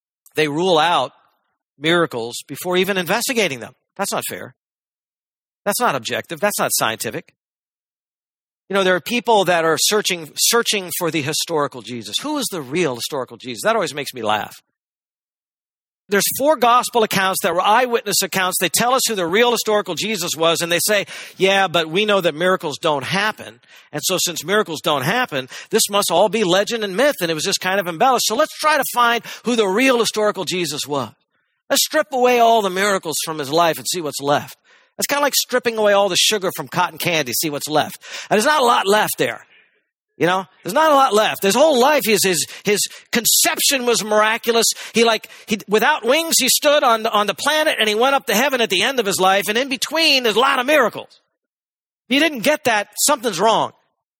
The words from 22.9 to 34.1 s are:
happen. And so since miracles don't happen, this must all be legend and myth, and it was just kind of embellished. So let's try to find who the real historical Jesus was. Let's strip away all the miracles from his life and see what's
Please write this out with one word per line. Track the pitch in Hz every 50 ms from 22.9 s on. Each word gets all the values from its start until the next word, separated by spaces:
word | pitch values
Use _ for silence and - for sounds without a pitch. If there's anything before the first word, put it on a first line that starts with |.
| 147 139
happen. | 131 117 151 196 208 214 - - 104 107 113 120 _ _ - - - _
And | - 151 -
so | - 190 160 -
since | 180 160 - 139
miracles | 160 202 220 196 165 160 131
don't | - 170 151 135
happen, | 127 160 220 247 254 - 151 131 131 - - - - -
this | 185 220 - -
must | 202 202 196 -
all | 180 170 208 208
be | 180 226 214
legend | 165 180 196 208 - 233 226 214
and | 196 180
myth, | 202 277 294 - -
and | 180 165
it | 160
was | 151
just | 143 196 180 -
kind | - 185 190 202
of | 175 175
embellished. | 170 156 240 269 254 208 - -
So | 214
let's | 262 311 - - -
try | - 302 311
to | 277 247 - -
find | 247 240 233 233 - - - - - -
who | 220 247
the | 226 208
real | 190 185 233 262 269 247 233
historical | 214 - - 214 214 208 - 190 170
Jesus | 131 165 185 175 143 151 131 -
was. | 131 147 139 120 107 - _ _ _ _ _ _ _ _ _ _ -
Let's | 285 269 -
strip | - - 311 294 -
away | 277 247 247 247 247 240
all | 233 226 226 226
the | 202 185
miracles | 180 190 202 208 196 185 - 165 139 - -
from | 165 156 156
his | 139 131
life | 151 170 170 165 151
and | - - -
see | - 180
what's | 156 143